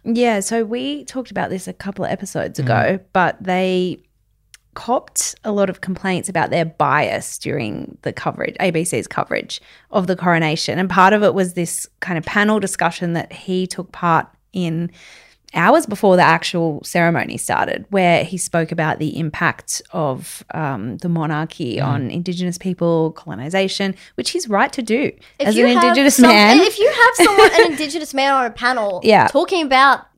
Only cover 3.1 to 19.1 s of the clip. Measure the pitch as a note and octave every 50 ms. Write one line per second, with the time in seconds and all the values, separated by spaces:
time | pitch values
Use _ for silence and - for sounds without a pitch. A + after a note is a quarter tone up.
3.1 | - F#3+ F3 D#3 - - - F#3 F3+ F#3 F#3+ F#3 F#3 F#3 F#3 F3+ - - _ _
4.1 | _ _ _ _ _ _ _ _ - - _ _ - - - - - - - -
5.1 | - - - - - _ - A3 G3+ G3+ G3 F#3+ F3+ - - F#3+ F#3 - - F#3+
6.1 | F#3 E3+ - G3 F#3 E3 C3 - C#3 E3+ D#3+ D#3+ - - D3 C#3 C3+ D3+ B2+ -
7.1 | G#2+ - - - - - - - - C#3+ A#2 G#2+ - - - - - - - -
8.1 | - - - D#3 - - - - - - F#3+ F#3 E3 D#3+ F3 - D3 - D3+ -
9.1 | - - - - - G#1 - - - - _ _ - _ _ _ - G3+ F3+ F3
10.1 | F#3 E3+ F3 F3+ E3+ E3 E3 D#3 D#3 D#3+ - - A2+ E3+ F#3+ F#3 F3 G3 F#3 F#3+
11.1 | G#3+ G#3 G#3 F3+ - G3 F#3 F3+ - F3 E3+ - - - - - _ - - F#3+
12.1 | F3 D#3+ - - - G#3 G#3 G#3+ G#3+ G#3+ G3 F#3 - - F3 E3+ - - F3+ E3+
13.1 | E3+ D#3+ - - - - - F#3+ F#3 F#3 F#3 F3+ - - F3+ - - - F3+ E3+
14.1 | D#3+ D3+ - - _ _ _ _ - F#3 F3 E3 D#3+ E3 E3+ E3+ _ - - -
15.1 | - - _ _ _ _ _ _ - E3+ E3+ G#3 C#4 E4 D#4 A3 G#3 - - G3
16.1 | F#3 F3+ D#3+ D3 E3 E3 - - - E3+ E3 D#3+ D3 - - - - F3 E3+ E3+
17.1 | E3+ B2+ - - - - - - - - - - - - G#3 - G3+ F#3+ F3+ F3
18.1 | E3+ - - E3+ F#3 F3 - - - E3+ D#3+ D#3 F3 E3+ D#3 D#3 - - D#3 D3+